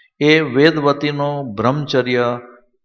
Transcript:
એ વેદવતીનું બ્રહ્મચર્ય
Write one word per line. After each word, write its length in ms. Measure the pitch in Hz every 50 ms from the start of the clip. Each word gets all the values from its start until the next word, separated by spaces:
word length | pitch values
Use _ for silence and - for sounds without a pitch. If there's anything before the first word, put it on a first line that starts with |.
| _ _ _ -
એ 200 | 143 151 156 160
વેદવતીનું 1120 | 156 135 120 131 147 165 156 156 143 143 143 143 151 147 147 143 143 143 143 143 139 120 101
બ્રહ્મચર્ય 840 | 107 110 123 143 151 143 139 - 127 123 123 123 120 123 120 123 123 - - - - _ _ _ _